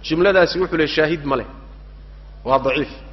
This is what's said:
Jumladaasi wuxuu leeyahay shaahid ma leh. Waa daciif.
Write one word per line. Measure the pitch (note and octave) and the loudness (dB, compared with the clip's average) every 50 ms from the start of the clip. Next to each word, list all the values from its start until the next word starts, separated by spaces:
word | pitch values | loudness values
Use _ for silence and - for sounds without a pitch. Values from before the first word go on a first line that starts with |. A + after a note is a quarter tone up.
| - | -4
Jumladaasi | - D#3 D#3+ F3+ G3+ F#3+ F#3+ F3 E3 - E3+ | -2 0 2 4 4 6 6 4 4 2 -2
wuxuu | F#3 E3 F3+ | -2 0 2
leeyahay | D#3+ D#3 C#3+ - | 0 0 2 2
shaahid | D#3+ D#3 D3+ E3 D#3+ C#3+ | 2 2 2 0 -2 -2
ma | C#3+ C3+ | -2 -2
leh. | B2+ G#2+ - - - - - - - - - - - - - - - - - - - - | -2 -4 -6 -14 -18 -18 -20 -20 -20 -20 -20 -20 -20 -20 -20 -20 -20 -20 -18 -20 -10 -2
Waa | A#2+ C3 C3+ | 2 2 2
daciif. | B2+ C3+ C3 D3 C#3+ - - - - - | 2 2 0 0 -2 -4 -8 -16 -18 -18